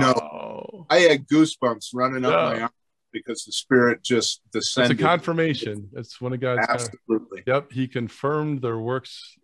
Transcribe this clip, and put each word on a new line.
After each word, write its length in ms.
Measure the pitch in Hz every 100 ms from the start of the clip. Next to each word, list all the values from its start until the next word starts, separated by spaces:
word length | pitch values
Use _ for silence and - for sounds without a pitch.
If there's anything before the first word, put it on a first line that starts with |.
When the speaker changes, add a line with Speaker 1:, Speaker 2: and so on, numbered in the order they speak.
Speaker 1:
"No." 120 | 131
Speaker 2:
Wow. 720 | 123 76 78 57 - - 202 156
Speaker 1:
I 80 | 165
had 260 | 175 143 131
goosebumps 600 | 151 156 - 123 110 -
running 300 | 123 127 131
up 80 | 127
Speaker 2:
Yeah. 100 | 165 156
Speaker 1:
my 60 | 123
arm 80 | 117 - _ _ _
because 320 | 110 - 113
the 80 | -
Spirit 500 | - - 127 120 113
just 360 | - 120 - - _
Speaker 2:
It's 80 |
a 40 | 110 - -
Speaker 1:
descended. 160 | 123 139
Speaker 2:
confirmation. 880 | 156 170 - 165 160 131 - 104 98
It's 260 | 107 117 -
one 120 | 123
of 80 | 127
God's 260 | 127 120 113
con- 80 | 120
Speaker 1:
Absolutely. 680 | 117 - - 110 - 95 123
Speaker 2:
Yep. 260 | 135 139
He 160 | 117 127
confirmed 720 | 127 113 - 139 151 151 139
their 160 | 123 113
works 580 | 113 127 - - - _